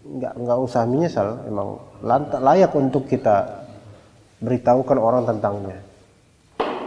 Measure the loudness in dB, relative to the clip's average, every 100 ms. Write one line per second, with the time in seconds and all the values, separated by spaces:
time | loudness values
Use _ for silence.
0 | -16 -10 -8 -6 -2 0 0 0 0 0
1 | 0 0 -2 -4 -8 -6 -6 -10 -16 -8
2 | 0 0 0 0 4 6 4 4 2 0
3 | 0 0 2 2 0 -8 -16 -20 -20 -20
4 | _ _ _ _ -2 0 4 2 2 2
5 | 2 2 0 -2 -2 -4 -8 -14 -18 _
6 | _ _ _ _ _ -8 -6 -6